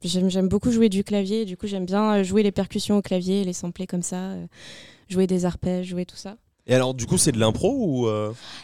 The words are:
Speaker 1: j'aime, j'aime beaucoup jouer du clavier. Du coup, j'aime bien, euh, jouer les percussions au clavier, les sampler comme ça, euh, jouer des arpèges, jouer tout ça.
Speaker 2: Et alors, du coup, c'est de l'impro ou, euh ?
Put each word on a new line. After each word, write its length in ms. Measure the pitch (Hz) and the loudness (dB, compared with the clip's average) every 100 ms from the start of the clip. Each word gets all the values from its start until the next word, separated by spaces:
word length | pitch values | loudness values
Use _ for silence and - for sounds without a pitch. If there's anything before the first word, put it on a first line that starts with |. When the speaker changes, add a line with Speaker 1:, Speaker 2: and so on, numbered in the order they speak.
Speaker 1:
j'aime, 260 | 180 180 185 | -2 0 2
j'aime 200 | 190 185 | 2 2
beaucoup 220 | 202 254 | 2 2
jouer 200 | 226 226 | 4 4
du 140 | 190 | 4
clavier. 420 | - 202 190 220 196 | 0 -2 0 -2 -4
Du 100 | 180 | -6
coup, 100 | 208 | -6
j'aime 200 | 196 180 | -4 -2
bien, 300 | 196 214 208 | 2 2 2
euh, 60 | |
jouer 200 | 185 208 | 2 2
les 100 | 202 | 2
percussions 460 | 196 190 208 - 208 | 0 -2 -2 0 0
au 40 | |
clavier, 420 | - 185 185 202 | 2 -2 0 0
les 100 | 180 | -2
sampler 320 | 180 175 - 185 | -4 -8 -8 -6
comme 160 | 180 | -4
ça, 140 | - 180 | -4 -6
euh, 300 | 190 185 170 - - - - - - | -8 -10 -12 -16 -20 -20 -20 -20 -6
jouer 180 | 185 185 | 0 2
des 180 | 180 | 2
arpèges, 420 | 175 170 180 180 185 | 0 -2 -2 -2 -4
jouer 180 | 180 | -6
tout 120 | 175 - | -8 -10
ça. 200 | 196 220 _ _ - | -16 -18 _ _ 2
Speaker 2:
Et 80 | |
alors, 200 | 127 127 | 2 2
du 100 | 127 | -2
coup, 140 | 113 180 | 0 2
c'est 140 | 160 | 2
de 60 | 113 | 4
l'impro 360 | 110 110 190 277 | 2 2 0 0
ou, 300 | 190 131 113 | 0 0 0
euh ? 260 | 107 107 123 - - | 0 -2 -6 -14 -18